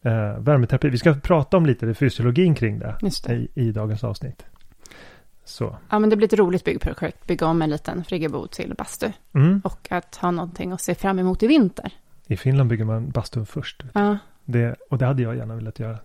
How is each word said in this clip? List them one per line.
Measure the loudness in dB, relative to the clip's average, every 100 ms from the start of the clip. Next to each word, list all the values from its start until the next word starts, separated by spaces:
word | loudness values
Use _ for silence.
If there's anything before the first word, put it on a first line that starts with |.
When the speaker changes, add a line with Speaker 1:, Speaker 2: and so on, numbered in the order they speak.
Speaker 1:
eh, | -2 0 -2 -2
värmeterapi. | 2 4 4 2 2
Vi | 4
ska | 4
prata | 4 4 2 4 4
om | 4
lite | 2 -2
det |
fysiologin | 0 0 2 2 4 4
kring | 4 0 -2
det | -6 -4
Speaker 2:
Just | -4 -4 -2
det. |
Speaker 1:
i, | -4 -4
i | -2 -2
dagens | -2 -4 -4
avsnitt. | -4 -6 -10 -12 -20 -20 -20 -20 -20 -20 -20 -20 -20 -20
Så. | -14 -8 -8 -8 -2
Speaker 2:
Ja, | 2
men | 4
det | 4
blir | 4
ett | 4
roligt | 4 2
byggprojekt. | 0 -2 -2 -4 -6 -6 -4
Bygga | 0 0
om | 2
en | 0
liten | -4 -6 -8
friggebod | -6 -4 -4 -6 -8
till | -10 -8 -8
bastu. | -10 -6 -8 -8 _
Speaker 1:
Mm. | 2 4 4
Speaker 2:
Och | -2 -8 -8
att | -6 -8 -6
ha | -4
någonting | -2 -6 -8 -8
att | -6
se | -4
fram | -2 0 0
emot | 0 2
i | 4
vinter. | 6 4 0 -12 -14 _ -12 -6
Speaker 1:
I | -2
Finland | 2 4 4
bygger | 2
man | 0 -2 -4
bastun | -6 -4 -6 -6
först, | -8 -10 -14
vet | -6
du. | 0
Speaker 2:
Ja. | 2 0 -6 _
Speaker 1:
Det, | -2 0 0 -4 -4
och | 0
det | 2
hade | 0
jag | -2 -4
gärna | -8
velat | -8 -10 -8
göra. | -8
Det | -10